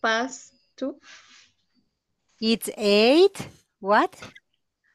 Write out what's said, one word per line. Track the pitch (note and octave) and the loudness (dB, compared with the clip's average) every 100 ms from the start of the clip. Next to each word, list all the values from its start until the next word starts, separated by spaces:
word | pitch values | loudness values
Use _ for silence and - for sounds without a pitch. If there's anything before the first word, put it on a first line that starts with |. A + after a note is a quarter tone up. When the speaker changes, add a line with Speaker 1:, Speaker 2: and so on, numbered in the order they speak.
Speaker 1:
past | A3+ A3 C4 - - _ _ - | -4 -4 -6 -12 -20 _ _ -12
two. | C4 D4+ - - _ - _ _ _ _ _ _ _ _ _ _ | -12 -12 -20 -20 _ -20 _ _ _ _ _ _ _ _ _ _
Speaker 2:
It's | A3 A3+ - - | -4 -2 -4 -4
eight, | G#3 G#3 A3+ D4+ G4 - - _ _ _ | 0 2 4 4 2 0 -16 _ _ _
what? | F#3+ G#3+ E4+ - - - _ _ _ _ _ | 0 0 0 -6 -20 -20 _ _ _ _ _